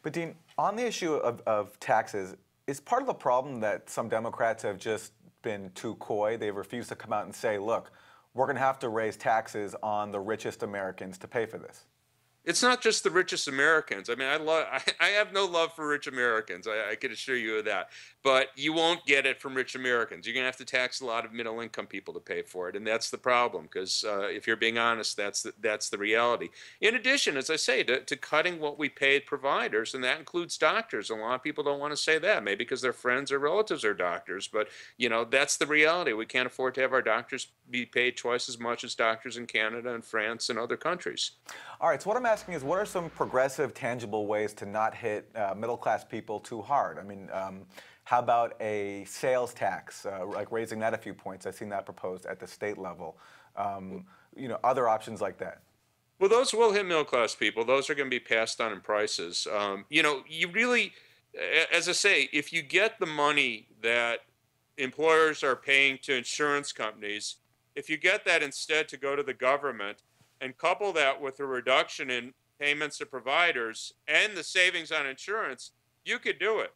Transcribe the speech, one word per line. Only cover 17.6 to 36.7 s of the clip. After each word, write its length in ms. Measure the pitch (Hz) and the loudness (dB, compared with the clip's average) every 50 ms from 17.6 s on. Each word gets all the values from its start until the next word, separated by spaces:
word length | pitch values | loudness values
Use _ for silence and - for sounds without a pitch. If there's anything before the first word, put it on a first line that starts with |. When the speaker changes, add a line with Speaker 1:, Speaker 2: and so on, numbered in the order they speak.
| 104 | 0
Speaker 2:
that. 240 | 107 101 92 82 - - - - - _ _ | 0 -2 -2 -4 -6 -12 -20 -20 -20 _ _
But 280 | - 139 135 131 135 - - | 2 4 4 4 4 0 -4
you 180 | 131 139 156 160 | -4 -2 0 2
won't 320 | 165 165 165 175 170 - | 4 4 4 2 0 2
get 200 | - 143 139 131 | 4 4 4 4
it 140 | 135 131 - | 2 0 -2
from 140 | - 139 131 | -6 -4 -2
rich 220 | 131 123 - - | -2 -2 -2 -6
Americans. 500 | 131 127 127 123 117 113 - 95 85 90 | -4 0 0 2 2 0 -2 -6 -10 -8
You're 80 | 110 117 | -6 -4
gonna 120 | 131 127 | -2 -2
have 120 | 127 127 | -2 -4
to 80 | - 131 | -6 -8
tax 340 | - - 127 127 127 - - | -2 0 0 0 0 -4 -6
a 60 | 131 | -4
lot 200 | 123 113 117 113 | -2 -4 -4 -4
of 60 | 113 | -6
middle-income 560 | 110 120 117 113 110 117 117 110 - - 98 | -8 -8 -6 -6 -6 -8 -8 -8 -8 -10 -10
people 260 | - - 98 - 87 80 | -8 -10 -12 -10 -10 -12
to 60 | 85 | -12
pay 220 | - - 92 87 | -8 -6 -6 -6
for 260 | 85 - - 90 90 | -6 -6 -8 -6 -6
it, 80 | 90 92 | -6 -6
and 100 | 101 110 | -4 -2
that's 240 | 110 110 113 - - | 0 0 0 0 -4
the 80 | - | -6
problem, 500 | 101 - 127 123 120 123 117 95 87 78 | -2 2 4 4 4 4 2 -2 -6 -10
'cause, 360 | 80 - 92 95 90 - - - | -6 -6 -6 -4 -2 -2 -2 -2
uh, 220 | 107 104 98 101 98 | -2 -2 -2 -2 -2
if 160 | 90 107 - | -4 -2 0
you're 120 | 117 113 | 0 2
being 200 | 104 113 113 113 | 4 2 2 2
honest, 380 | 117 117 117 117 110 104 - - | 4 2 2 2 2 -2 -4 -2
that's 280 | - 101 101 101 - - | -2 -4 -2 -2 -4 -6
the, 100 | 113 - - | -6 -10 -2
that's 280 | 104 110 107 107 - - | 0 0 0 0 -2 -4
the 80 | - | -2
reality. 520 | 101 101 107 110 117 117 120 117 - 85 82 - - - - - _ | -2 2 4 4 4 6 4 2 0 -2 -10 -10 -18 -20 -20 -4 _
In 140 | - 214 233 | 2 4 4
addition, 420 | 254 214 254 277 269 - - 151 | 4 2 2 2 4 2 0 0
as 120 | 135 131 - | 0 0 0
I 60 | 160 | 0
say, 280 | 151 - - 254 233 165 | 0 2 2 2 2 4
to, 180 | - 127 131 | 2 2 0
to 160 | - - 147 | 0 -4 -6
cutting 420 | 147 - - 151 151 160 180 175 160 | -6 -2 2 2 2 4 2 -2 -2
what 180 | 151 147 143 | -4 -4 -2
we 120 | - 151 135 | -2 -2 -2
pay 320 | - - 143 135 139 143 | 0 2 4 6 6 4
providers, 720 | 139 - 147 131 127 139 156 208 240 208 - 110 113 - - | 2 -2 -6 -2 0 2 2 2 0 2 0 0 0 0 -4
and 100 | 131 127 | -2 0
that 160 | 127 139 160 | 0 0 -2
includes 380 | 151 - - 175 175 156 - | -4 -6 -4 -4 -4 -4 0
doctors. 520 | - 160 156 185 220 220 - - 110 98 - | 2 4 4 4 2 -2 -2 -6 -6 -4 -4
A 60 | 113 | -4
lot 200 | 110 107 113 127 | -4 0 -2 -2
of 80 | 127 - | -2 -2
people 200 | 151 143 151 139 | -6 -4 0 0
don't 160 | 143 143 139 | 0 0 0
wanna 160 | 143 147 151 | -2 -4 -2
say 220 | 135 - - 156 160 | 0 2 2 2 4
that, 240 | 151 190 214 170 104 | 4 2 2 2 2
maybe 220 | 104 98 - 123 | 0 0 0 0
'cause 160 | - 131 120 | -2 -2 0
their 100 | 123 127 | 0 -2
friends 400 | 117 - - 123 123 135 143 131 | -2 0 0 2 2 2 0 0
or 80 | 139 139 | 0 0
relatives 460 | 143 147 175 208 214 214 180 139 117 | 2 2 2 2 2 2 0 0 2
are 80 | 107 101 | 0 2
doctors. 560 | 90 90 87 85 - - - 90 98 - - | 2 0 0 0 -4 -6 -8 -8 -8 -8 -2
But, 180 | - 107 104 - - - - - _ | 0 -2 -2 -2 -6 -18 -20 -20 _
you 100 | - 123 | 0 0
know, 160 | 120 113 113 120 | 2 2 2 2
that's 320 | 113 131 135 143 - - | 4 4 4 4 4 2
the 120 | - 160 | 0 2
reality. 440 | 143 151 151 151 156 165 180 175 143 | 4 6 6 6 6 4 4 2 0
We 140 | 110 107 117 | 0 0 -2
can't 220 | - - 127 127 | -2 0 0 0
afford 280 | 123 - - 131 127 | 0 -2 -2 -2 0